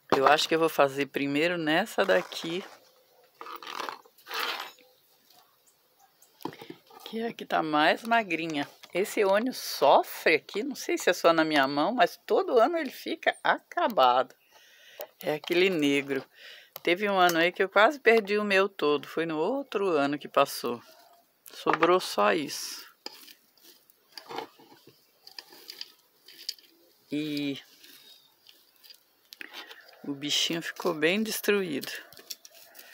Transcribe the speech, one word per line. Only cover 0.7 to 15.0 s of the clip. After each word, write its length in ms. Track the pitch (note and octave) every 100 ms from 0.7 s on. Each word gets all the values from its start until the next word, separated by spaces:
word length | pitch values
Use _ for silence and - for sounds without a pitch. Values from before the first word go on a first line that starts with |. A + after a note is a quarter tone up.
| - C#3+ C3+ C#3
primeiro 500 | - C#3 C#3+ E3 F3
nessa 480 | D#3 D#3+ A3 -
daqui, 580 | F#3+ F#3 F3 - E3 F3 - - _ _ _ _ _ _ - - - - - - - _ - - - - - - _ _ _ _ _ _ _ _ _ _ _ _ _ _ _ _ - - - - _ - -
que 120 | A3+
é 100 | A3+
a 40 |
que 140 | - D#3+
tá 160 | F3
mais 420 | D#3+ D3+ D#3 A3+
magrinha. 640 | A3+ A#3 G3+ D#3+ E3 D3+ C#3+ - -
Esse 320 | F3 G3+ -
ônio 300 | G3 G3 B3+
sofre 800 | - - - C#3 G3+ F4+ - G3+
aqui, 300 | D#3 - G3
não 100 | C#4
sei 240 | A#3+ - E4+
se 120 | -
é 20 |
só 200 | F3 E3+
na 120 | E3
minha 220 | D#3+ D3+ C3+
mão, 280 | C#3+ E3
mas 220 | B3 F3 - -
todo 320 | A#3+ F#4+ B3+
ano 180 | A#3+ E4+
ele 140 | C#4
fica 460 | - - - - -
acabado. 920 | - A#3+ - - D#4+ F#3 B2+ B2 B2+ - _ - - _ - -